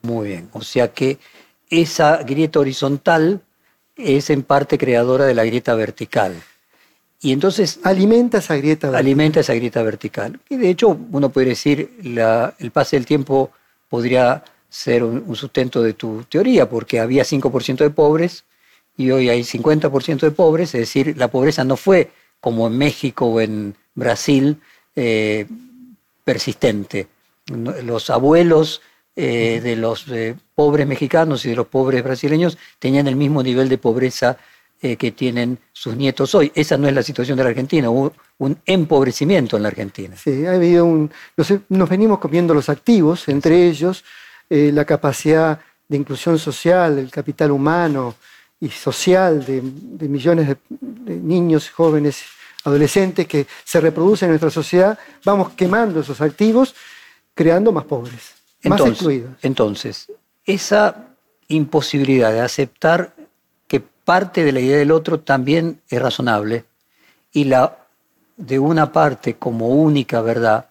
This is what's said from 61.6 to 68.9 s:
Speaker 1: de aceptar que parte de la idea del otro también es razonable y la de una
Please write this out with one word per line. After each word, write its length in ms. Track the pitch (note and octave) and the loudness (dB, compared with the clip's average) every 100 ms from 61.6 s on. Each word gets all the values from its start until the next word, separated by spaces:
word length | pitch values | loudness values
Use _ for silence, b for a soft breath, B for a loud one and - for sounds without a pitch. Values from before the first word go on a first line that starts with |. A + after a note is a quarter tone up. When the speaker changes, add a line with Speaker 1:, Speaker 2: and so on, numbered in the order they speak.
| D3 D#3 - C#3+ C3+ C3 A2+ | 0 -2 -2 -2 2 4 4
Speaker 1:
de 80 | A2 | 2
aceptar 720 | A#2+ - C3+ _ D#3+ E3+ F3 - - _ _ _ _ | -2 -2 -6 _ 0 0 -2 -12 -20 _ _ _ _
que 140 | C#3 | -4
parte 640 | - _ - F3+ F#3+ - | -4 _ 0 0 0 0
de 80 | D#3 | 0
la 80 | C3+ | 2
idea 180 | B2+ C#3+ | 2 2
del 140 | C#3+ | 4
otro 280 | D#3+ D#3+ D#3+ | 2 2 -6
también 600 | - C3+ B2+ E3 E3 D3+ _ | 0 -2 2 0 -2 -8 _
es 100 | A#2+ | -2
razonable 640 | B2+ - B2 G#2+ G#2+ A#2 _ _ _ _ _ _ _ | -2 -2 -2 0 -2 -6 _ _ _ _ _ _ _
y 120 | D3+ | -2
la 340 | C#3 B2+ C3 - _ _ _ _ _ - | 2 4 2 -2 _ _ _ _ _ -20
de 220 | C#3+ C3+ | -4 0
una 340 | C#3+ E3 D3 | 2 2 2